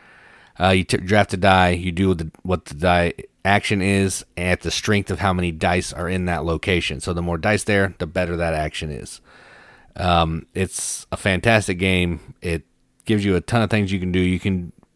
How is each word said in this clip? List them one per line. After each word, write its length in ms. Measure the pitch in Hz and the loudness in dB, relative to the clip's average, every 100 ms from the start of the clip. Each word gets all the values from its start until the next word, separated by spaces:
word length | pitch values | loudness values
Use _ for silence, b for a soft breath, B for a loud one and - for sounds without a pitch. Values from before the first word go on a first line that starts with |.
| b b b b b - | b b b b b 0
Uh, 80 | 90 | 2
you 160 | 95 | 2
t-, 140 | 90 110 | 2 -2
draft 360 | 92 104 98 | 2 2 2
a 20 | 95 | 2
die, 340 | 95 95 90 | 4 6 4
you 200 | 90 90 | 2 -2
do 200 | 85 95 | 0 0
what 80 | 90 | 0
the, 120 | 80 - | -4 -8
what 200 | 92 87 - | -4 -4 -4
the 80 | 73 | -2
die 360 | 90 87 87 - - _ | 2 4 2 -2 -14 _
action 380 | 98 101 - 104 | 0 0 0 0
is 420 | 95 98 98 - - - | 2 2 0 -2 -8 -6
at 240 | 90 90 | -2 -2
the 100 | 85 | -2
strength 400 | - - 104 95 | -4 0 0 0
of 80 | 92 | -2
how 140 | 98 | 0
many 180 | 90 90 | 0 -2
dice 420 | 80 92 90 - | -2 0 0 -2
are 160 | 85 87 | -4 -4
in 180 | 92 90 | -2 -2
that 180 | 85 | -2
location. 560 | 71 80 - 87 - 69 | -2 -4 0 0 0 -6
So 120 | - | -6
the 80 | 87 | -4
more 140 | 85 85 | -2 -2
dice 280 | 107 104 | 0 0
there, 320 | - 101 98 87 | 2 2 0 -2
the 80 | 85 | -6
better 300 | 90 87 85 | -4 -2 -2
that 180 | 85 | -2
action 380 | 80 76 - 80 | -2 -4 -6 -8
is. 280 | 67 - - B B B B B B B - | -10 -12 -18 B B B B B B B -4
Um, 500 | 92 85 82 80 - | 2 4 2 -2 -6
it's 540 | - 95 - - - - | -4 -4 -4 -6 -8 -8
a 60 | 82 | -4
fantastic 600 | 104 92 113 110 101 90 | 0 2 2 2 2 -2
game. 560 | 95 92 87 80 - - | 0 2 0 -2 -10 -12
It 220 | 87 82 - _ _ _ | -6 -6 -6 _ _ _
gives 200 | - 107 | -2 0
you 100 | 101 | 2
a 60 | 90 | 0
ton 220 | - 120 | 2 0
of 80 | 107 | 2
things 200 | 110 98 | 0 0
you 80 | 95 | -2
can 140 | 90 | 0
do. 80 | 90 | 2
You 180 | 90 90 | 2 0
can 320 | 104 92 85 - _ | 0 -2 -4 -14 _